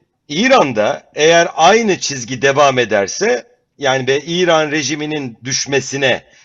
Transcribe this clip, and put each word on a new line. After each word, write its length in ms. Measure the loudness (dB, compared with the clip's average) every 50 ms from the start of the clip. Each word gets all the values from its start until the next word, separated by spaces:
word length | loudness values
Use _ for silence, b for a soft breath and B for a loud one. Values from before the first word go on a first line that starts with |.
| _ _ _ _ _ -8
İran'da 840 | -4 -2 2 2 2 2 2 0 0 0 0 0 -2 -4 -10 _ _
eğer 320 | 0 2 4 4 4 2 2 0
aynı 440 | 2 4 4 4 4 2 0 -2 -2
çizgi 420 | -4 -6 -8 -8 -8 -10 -6 -2
devam 380 | 0 0 2 4 2 4 2 2
ederse, 640 | 0 0 0 0 0 -2 -4 -4 -2 -2 -2 -2 -6 _ _ _ _ _ _ -6
yani 300 | -4 -2 -2 0 0 0
ve 140 | -2 -2
İran 500 | -2 -4 -2 0 2 2 2 2 2 0
rejiminin 640 | -2 -4 -4 -4 -6 -6 -6 -6 -6 -6 -6 -8 -10 -12 -8
düşmesine, 800 | -6 -6 -6 -4 -2 -2 -2 -2 -4 -4 -2 -2 0 -2 -2 b b b b b